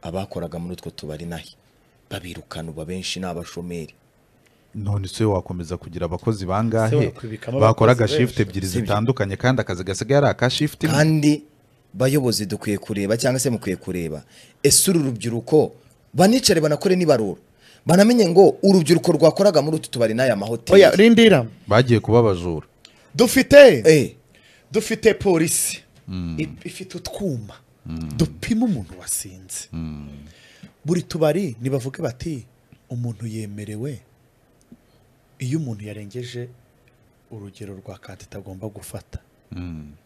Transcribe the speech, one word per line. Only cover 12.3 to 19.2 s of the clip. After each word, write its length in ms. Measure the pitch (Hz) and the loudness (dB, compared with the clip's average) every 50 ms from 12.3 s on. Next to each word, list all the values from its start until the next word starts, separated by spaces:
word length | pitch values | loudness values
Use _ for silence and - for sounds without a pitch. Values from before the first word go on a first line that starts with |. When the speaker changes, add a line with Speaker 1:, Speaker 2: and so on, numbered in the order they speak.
| 104 90 107 | -2 -2 -4
Speaker 1:
dukwiye 300 | 92 107 101 - 107 101 98 | -8 -8 -8 -6 -6 -6 -6
kureba 380 | - - 101 98 101 98 110 | -6 -8 -6 -6 -2 -2 -2
cyangwa 240 | 117 131 131 127 131 | -2 0 -2 -2 0
se 80 | - 139 | -2 -2
mukwiye 260 | 120 104 - 101 90 | -4 -4 -4 -6 -8
kureba, 440 | 87 - - 90 90 85 78 76 73 - _ _ - - _ _ _ | -6 -8 -8 -8 -6 -6 -8 -10 -12 -16 _ _ -20 -20 _ _ _
ese 280 | _ 110 107 - - 190 | _ 2 2 2 2 2
uru 120 | 190 170 147 135 | 2 0 0 -2
rubyiruko 640 | 123 110 - 120 113 117 117 - 156 156 123 - - _ _ _ _ _ _ _ - | -4 -6 -6 -6 -6 -6 -4 2 2 2 2 2 -4 _ _ _ _ _ _ _ 0
banicare 460 | 127 175 202 233 262 - - 190 165 | 2 4 4 4 2 2 2 2 2
banakore 360 | 151 151 151 143 - 196 185 | 2 0 -2 -2 0 0 0
nibarura, 440 | 180 180 156 139 120 110 98 80 - _ _ _ _ _ _ _ _ _ | 2 4 2 2 2 2 -4 -8 -10 _ _ _ _ _ _ _ _ _
banamenye 420 | - 165 185 202 226 247 240 208 170 | 2 6 6 6 6 6 4 2 4
ngo 300 | 170 180 196 160 - - | 6 8 6 6 6 4
urubyiruko 500 | - 196 190 190 160 139 175 165 - 180 | 4 6 6 6 6 4 2 2 4 0
rwakoraga 500 | 165 143 | 2 4